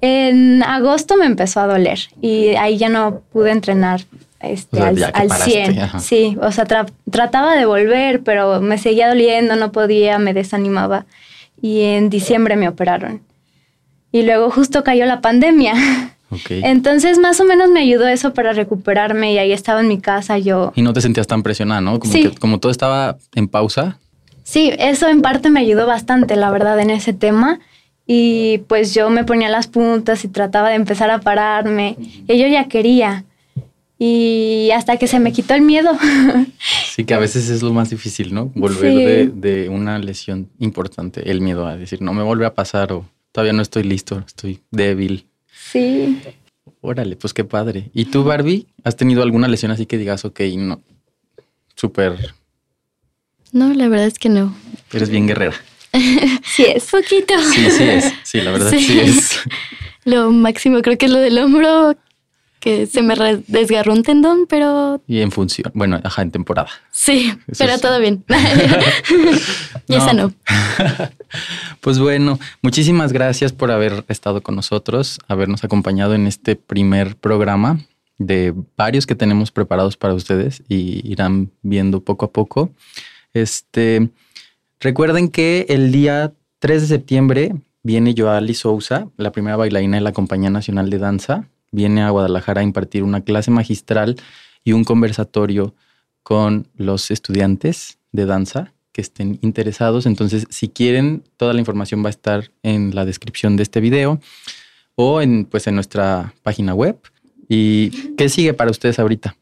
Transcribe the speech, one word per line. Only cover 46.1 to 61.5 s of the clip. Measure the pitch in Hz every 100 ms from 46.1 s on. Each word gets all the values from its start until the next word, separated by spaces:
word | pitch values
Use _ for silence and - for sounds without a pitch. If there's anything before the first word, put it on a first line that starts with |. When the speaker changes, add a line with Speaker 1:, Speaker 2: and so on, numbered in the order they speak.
| 269 269 - _ _ _ _
Speaker 2:
Órale, | - 123 107 90
pues | 104
qué | -
padre. | 107 107 110 98 101
¿Y | -
tú, | 117 139
Barbie, | 139 147 147 190 - _
has | -
tenido | 117 127 123
alguna | 123 117 123
lesión | 117 110
así | 110 113
que | 113
digas, | 101 98
"Ok, | 107 - 98 92
no, | 98 82 _ _ _ _ _ _ _ _ _
súper"? | - 113 - 95 90 - - _ _ _ _ _ _ _ _ _ _ _
Speaker 3:
No, | 247 262
la | 277 247
verdad | 214 208
es | 220
que | 233
no. | 202 196 190 - - _
Speaker 2:
Eres | 113 107
bien | 107 104
guerrera. | 101 92 - - _ -
Speaker 3:
<laughs> | 254 254 254 277 254
Speaker 1:
Sí | - - 247
es. | - -
Speaker 3:
Poquito. | 392 - 392 392 392 311
Speaker 2:
Sí, | 294 -
sí | 311
es. | 294 269 269 -
Sí, | - -
la | 185
verdad | 190 101
Speaker 3:
Sí. | 294
Speaker 2:
sí | 277 139
es. | 277 269 - - - - - - - -
Speaker 3:
Lo | - 240 226
máximo | 233 226 220 269 247
creo | 240 240
que | 269
es |
lo | 254
del | 262 240
hombro, | 277